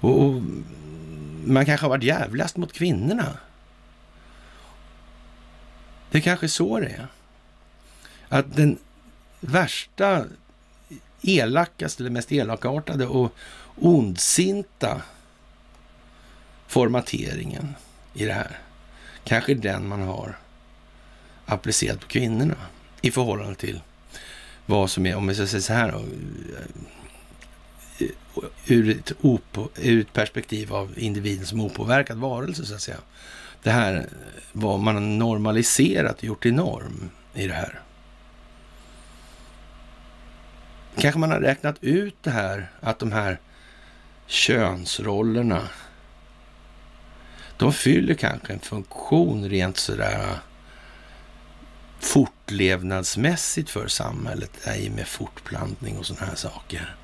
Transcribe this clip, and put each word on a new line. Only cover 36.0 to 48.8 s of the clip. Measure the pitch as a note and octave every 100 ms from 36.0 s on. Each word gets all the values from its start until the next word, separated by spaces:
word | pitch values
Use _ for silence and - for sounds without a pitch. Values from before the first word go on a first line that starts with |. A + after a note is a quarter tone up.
| - -
och |
gjort | A2 G#2+
till | A#2+
norm | B2 F3+ - - A2+ F2 - -
i | - F#2+
det |
här. | - - - - - - - - - - - - - - - - - - - - - - - - - - - - - - - - - - -
Kanske | C#3+ D3+
man | D#3+
har | D#3
räknat | C3+ C#3 D3+ D#3
ut | - E3 G3+ -
det | -
här, | A#2 F#2+ G2 F2 -
att | A2+ A2+
de | A#2
här | G#2+ G#2 F2+ - - - - - - - - -
könsrollerna, | - - B2+ G#2 F2+ F2 - G#2 G2+ A2 A2+ A#2+ F2 G#2+ - - - - - - - - - - - - - - - - - - -
de | B2
fyller | C#3+ - D3+ G3
kanske | D#3 - - -
en | F#2+
funktion | - G#2+